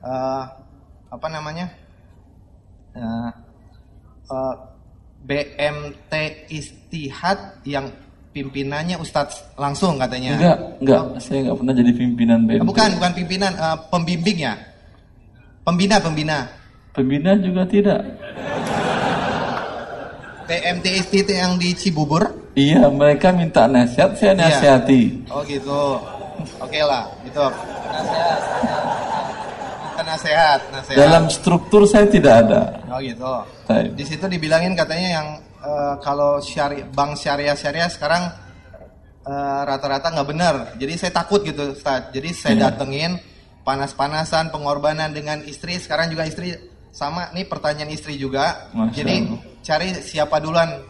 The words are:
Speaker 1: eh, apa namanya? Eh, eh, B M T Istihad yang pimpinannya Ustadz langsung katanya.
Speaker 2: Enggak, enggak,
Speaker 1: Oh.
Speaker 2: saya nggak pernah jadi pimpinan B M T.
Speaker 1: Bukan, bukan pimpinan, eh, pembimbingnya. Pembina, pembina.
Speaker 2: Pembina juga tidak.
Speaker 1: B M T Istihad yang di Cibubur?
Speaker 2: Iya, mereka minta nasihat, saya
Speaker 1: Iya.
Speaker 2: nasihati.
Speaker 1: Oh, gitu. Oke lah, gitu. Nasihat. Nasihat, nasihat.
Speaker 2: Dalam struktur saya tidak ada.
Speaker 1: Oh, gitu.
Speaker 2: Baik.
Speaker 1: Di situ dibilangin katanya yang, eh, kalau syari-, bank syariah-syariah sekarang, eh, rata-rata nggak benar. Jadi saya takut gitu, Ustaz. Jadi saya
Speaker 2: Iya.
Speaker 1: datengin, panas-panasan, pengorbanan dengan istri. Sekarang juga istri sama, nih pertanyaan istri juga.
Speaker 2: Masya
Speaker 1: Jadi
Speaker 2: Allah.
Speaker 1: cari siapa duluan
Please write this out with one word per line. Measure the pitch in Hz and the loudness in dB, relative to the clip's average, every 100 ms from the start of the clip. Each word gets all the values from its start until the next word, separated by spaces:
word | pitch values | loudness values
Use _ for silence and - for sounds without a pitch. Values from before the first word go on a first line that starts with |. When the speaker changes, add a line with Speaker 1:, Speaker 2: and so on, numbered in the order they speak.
Speaker 1:
eh, | 123 131 131 135 131 - - - _ - - | -8 -6 -4 -6 -8 -16 -20 -20 _ -20 -20
apa | 120 160 | -12 -10
namanya? | 160 151 160 180 - - - _ - - - - - _ - - | -8 -10 -10 -10 -12 -20 -20 _ -20 -20 -20 -20 -20 _ -20 -20
Eh, | - 117 117 117 - - - - - - - - - - | -12 -8 -6 -8 -12 -20 -20 -20 -20 -20 -20 -20 -20 -12
eh, | 131 131 120 - - - - - - | -6 -6 -6 -14 -20 -20 -20 -20 -20
B | 135 143 143 | -6 -4 -4
M | - 147 147 147 - - | -4 -4 -4 -12 -16 -8
T | 156 156 - - | -6 -6 -10 -14
Istihad | 156 135 - - 170 139 127 175 196 - - | -14 -14 -20 -14 -10 -10 -6 -2 -2 -6 -16
yang | 139 143 135 - - - - | -8 -6 -6 -14 -20 -20 -16
pimpinannya | 143 135 135 139 147 170 180 | -12 -10 -6 -6 -4 -4 -6
Ustadz | 165 151 143 - - | -4 -4 -4 -8 -20
langsung | - 143 139 190 | -6 -4 0 0
katanya. | 143 127 127 127 | 0 -2 -2 -2
Speaker 2:
Enggak, | 147 170 156 - - | 4 4 4 0 -4
enggak, | 135 127 - | 4 4 2
Speaker 1:
Oh. | - | -10
Speaker 2:
saya | - 139 127 | -6 -2 -2
nggak | 120 | -2
pernah | 123 127 | 0 4
jadi | 120 | 4
pimpinan | 120 123 120 117 113 | 4 0 2 4 4
B | 113 202 | 4 2
M | |
T. | 180 | 2
Speaker 1:
Bukan, | 208 214 180 | 4 2 2
bukan | 180 | -2
pimpinan, | 175 175 185 196 | -2 -6 -2 -2
eh, | 175 160 160 - | -2 -4 -4 -2
pembimbingnya. | 180 165 175 170 180 135 104 - - - - _ - - - - - | -2 0 -2 -2 -2 -4 -6 -12 -20 -20 -20 _ -20 -20 -20 -20 -6
Pembina, | - 175 196 208 | -2 2 4 4
pembina. | 165 151 156 151 123 - - - - | 2 -4 -2 -4 -6 -14 -20 -20 -12
Speaker 2:
Pembina | - 131 143 165 202 | -2 0 0 2 2
juga | 185 180 | 2 0
tidak. | 180 202 202 156 - - - - - - - - - - 247 247 - - - 254 - - - - - - - - | 2 4 4 2 -2 -12 -14 -12 -8 -6 -4 -4 -2 -2 -2 -2 -2 -4 -4 -6 -8 -12 -12 -14 -14 -16 -18 -18
Speaker 1:
B | - | -6
M | 170 170 180 | -4 -2 -2
T | 185 | -2
Istihad | 190 175 196 190 | -2 2 2 2
yang | 185 185 180 | 0 0 0
di | 180 | 0
Cibubur? | 180 196 156 147 160 214 - - - | 0 -2 0 2 2 2 -2 -6 2
Speaker 2:
Iya, | 139 147 120 | 4 6 6
mereka | 139 147 147 185 | 6 4 6 4
minta | 185 165 151 117 | 4 2 4 6
nasihat, | 131 120 - 185 - | 6 4 4 2 4
saya | 208 | 4
Speaker 1:
Iya. | 190 165 | 6 4
Speaker 2:
nasihati. | 143 143 131 120 131 110 - - | 6 6 6 6 6 6 0 -8
Speaker 1:
Oh, | 135 147 | -8 -6
gitu. | 143 135 143 143 127 - - - - - - | -6 -4 -2 0 -2 -6 -14 -14 -12 -14 -12
Oke | 127 151 | -8 0
lah, | 151 131 107 - | 2 0 -2 -12
gitu. | 123 147 | -10 -2
Nasihat. | 139 - - - - 156 - 160 170 160 - - 226 208 - - - - - - - - - - - - | -2 -2 -12 -12 -8 -6 -4 -2 0 0 -2 -2 -2 -2 -4 -4 -4 -6 -6 -10 -12 -12 -12 -12 -10 -8
Nasihat, | 160 160 156 151 156 135 - | -6 -6 0 4 6 4 0
nasihat. | 135 131 139 | -12 0 6
Speaker 2:
Dalam | 147 165 160 | 8 8 4
struktur | - - 170 - 208 202 | 0 2 2 6 8 8
saya | 214 208 | 8 8
tidak | 175 143 113 | 8 8 8
ada. | 110 - - - - | 8 4 2 -4 -8
Speaker 1:
Oh, | 127 | -8
gitu. | 135 113 127 127 98 - | -8 -8 -4 -6 -6 -16
Speaker 2:
Baik. | - 113 117 - | 0 0 0 -6
Speaker 1:
Di | |
situ | 143 156 190 | -10 -6 -4
dibilangin | 180 156 160 180 180 | -4 2 2 2 0
katanya | 156 160 185 165 | -2 -2 -2 -2
yang, | 151 151 - - | -4 -10 -16 -14
eh, | 135 147 143 139 | -6 -4 -2 -4
kalau | 143 143 147 143 | -4 0 2 2
syari-, | 143 - 156 143 - | -2 -4 -2 -4 -8
bank | 135 143 147 | -2 -2 -2
syariah-syariah | 160 143 147 143 151 160 175 | -4 -2 0 -2 -2 -2 -4
sekarang, | - 147 170 180 - - - - - - - - - | -2 -2 0 -2 -10 -20 -20 -20 -20 -20 -20 -20 -18
eh, | 139 139 139 139 | -10 -6 -4 -4
rata-rata | 143 135 143 139 170 | -2 -4 -2 -2 -2
nggak | 160 143 | -2 -4
benar. | 156 175 139 117 113 | 0 2 0 -4 -8
Jadi | 139 170 | -8 -4
saya | 185 | -4
takut | 175 170 202 | -4 0 0
gitu, | 202 143 143 | 0 -6 -6
Ustaz. | 135 147 131 123 | -6 -4 -4 -4
Jadi | - 156 170 | -10 -8 -6
saya | 151 | 2
Speaker 2:
Iya. | - 131 | 4 2
Speaker 1:
datengin, | 113 131 139 165 180 - - - _ | 0 -6 -4 -4 -4 -10 -20 -20 _
panas-panasan, | - 139 139 - 139 151 160 - 160 | -4 -2 -4 -2 -2 -2 -2 -2 -2
pengorbanan | 151 143 143 143 156 156 151 | -4 -4 0 0 -2 -4 -6
dengan | 147 151 147 | -8 -8 -10
istri. | 147 170 175 | -14 -8 -8
Sekarang | - 151 165 | -4 -2 -2
juga | 160 160 | -2 -6
istri | 156 180 165 - - - | -6 -8 -10 -16 -20 -20
sama, | - 147 170 170 | -10 -8 -6 -8
nih | 170 190 | -10 -8
pertanyaan | 151 151 151 151 | -4 -4 -4 -6
istri | 151 - 143 | -10 -10 -8
juga. | 135 131 156 - - 113 | -4 0 -2 -2 -8 -4
Speaker 2:
Masya | 113 | -2
Speaker 1:
Jadi | 139 147 - | -2 -2 0
Speaker 2:
Allah. | - 117 - - | -2 -6 -12 -18
Speaker 1:
cari | - 156 185 175 | -2 -2 -2 -6
siapa | - 156 151 156 | -8 -4 0 0
duluan | 156 165 165 139 - | 0 0 0 -4 -16